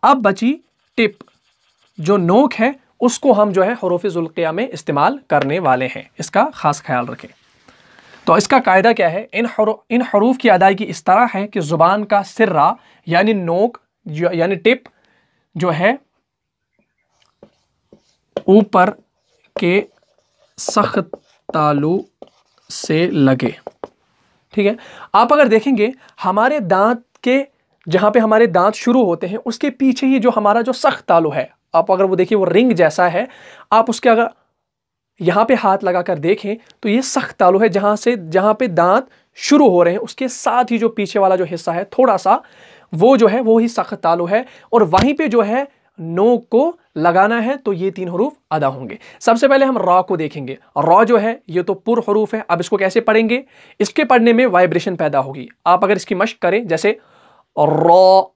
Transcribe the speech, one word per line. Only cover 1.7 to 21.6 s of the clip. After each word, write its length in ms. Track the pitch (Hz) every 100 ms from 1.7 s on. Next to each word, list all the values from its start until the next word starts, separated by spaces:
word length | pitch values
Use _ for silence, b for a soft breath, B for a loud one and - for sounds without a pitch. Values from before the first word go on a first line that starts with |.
| _ _ -
जो 180 | 160 202
नोक 380 | 170 202 285
है, 220 | - 233 277 _ _
उसको 320 | 240 - 285
हम 200 | 208 208
जो 100 | 185
है 120 | 190
हरूफ 320 | 233 185 180 208
जुल्किया 460 | 175 160 160 165
में 160 | 165 254
इस्तेमाल 520 | 160 - 143 165 277 _
करने 280 | 147 139 165
वाले 280 | 160 127 127
हैं, 240 | - - _
इसका 300 | 131 196 277
ख़ास 260 | - 151 147
ख्याल 260 | - 127 120
रखें। 220 | 120 - _ _ _ b b b b b b -
तो 100 | 170
इसका 220 | - 269
कायदा 340 | 247 190 208
क्या 160 | 226 175
है? 200 | 170 220
इन 140 | 190 233
हरू-, 300 | - 214 214 _
इन 120 | 233
हरूफ 320 | 247 202 226 254
की 120 | 240
अदायगी 360 | 180 190 196
इस 200 | 220 -
तरह 260 | - 190 240
है 120 | 190 208
कि 140 | 208
ज़ुबान 440 | 151 160 165 208
का 180 | 208 202
सिर्रा 540 | 196 - 220 156 151 214 b b -
यानी 280 | 170 220
नोक 460 | 214 170 170 226 233 _ _ -
जो, 260 | 151 175
यानी 240 | 180 165 185
टिप 280 | 214 254 - _ _ _ _ _ _ 170
जो 140 | 175
है 280 | 156 208 269 _ _ _ _ _ _ _ _ _ _ _ _ _ _ - _ _ _ _ _ _ _ _ - -
ऊपर 420 | 196 202 190 185 - _ _ _ _ _ -
के 300 | 175 190 208 _ _ _ _ _ _ -
सख्त 520 | - - 208 - 180 - _ _ _
तालु 560 | 160